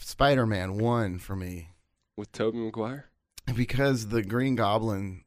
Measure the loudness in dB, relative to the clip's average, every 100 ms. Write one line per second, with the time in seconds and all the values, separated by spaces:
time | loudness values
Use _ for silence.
0 | -10 2 4 6 4 0 -2 0 0 2
1 | 0 -4 -8 -8 -8 -10 -14 -20 _ _
2 | _ -14 -10 -2 -2 0 -4 -4 -4 -6
3 | -14 _ _ -12 -4 -2 0 2 4 2
4 | 0 -2 0 0 2 2 4 2 2 -2
5 | -4 -10